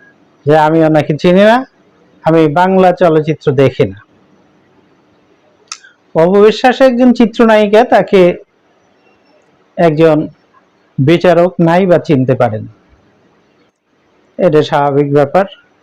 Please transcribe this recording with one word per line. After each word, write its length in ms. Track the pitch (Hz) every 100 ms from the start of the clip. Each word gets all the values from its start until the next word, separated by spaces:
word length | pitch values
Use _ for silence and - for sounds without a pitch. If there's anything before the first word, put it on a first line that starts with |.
| _ _ _ _ 143
যে, 120 | 156
"আমি 260 | 151 165
ওনাকে 340 | 156 156 139 151
চিনি 260 | 180 185
না, 220 | 208 254 - _ _ _ _ _
আমি 240 | 165 165 156
বাংলা 440 | 151 185 190 180
চলচ্চিত্র 600 | 175 175 156 151 147 151
দেখি 340 | 135 131 - 98
না।" 160 | 98 _ _ _ _ _ _ _ _ _ _ _ _ _ _ _ _ _ - _ _ _ 160
অপু 280 | 170 202
বিশ্বাস 380 | 214 214 254 -
একজন 320 | 262 240 254
চিত্রনায়িকা, 720 | 233 226 - 226 214 208 214
তাকে 540 | 247 226 180 196 175 - - _ _ _ _ _ _ _ _ _ _ _ _ -
একজন 500 | 170 151 160 151 175 - _ _ _ _ _ -
বিচারক 540 | 135 165 180 170 180 180
নাই 260 | 165 175 190
বা 120 | 165
চিনতে 380 | - 139 131 120
পারেন, 320 | 120 107 107 - _ _ _ _ _ _ _ _ _ _ _ _ _ _ _ -
এটা 260 | 180 151
স্বাভাবিক 500 | - 151 143 143 143
ব্যাপার 320 | 143 143 180 196 - _ _